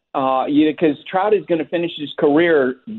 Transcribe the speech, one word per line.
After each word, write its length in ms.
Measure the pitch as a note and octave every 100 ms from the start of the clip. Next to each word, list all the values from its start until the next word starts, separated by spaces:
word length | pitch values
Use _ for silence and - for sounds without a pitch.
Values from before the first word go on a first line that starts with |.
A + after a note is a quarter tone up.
| _
uh, 300 | C#3+ C3+ C3 B2
you 200 | D3 D#3
know, 100 | D3
'cause 240 | D#3+ C#3 -
Trout 240 | F#3+ G3+
is 100 | G#3 D3+
gonna 180 | E3+
finish 260 | D3 F3 E3+ D#3
his 160 | C#3+ -
career 600 | D3 D3 F3 D#3 B2+ B2+ -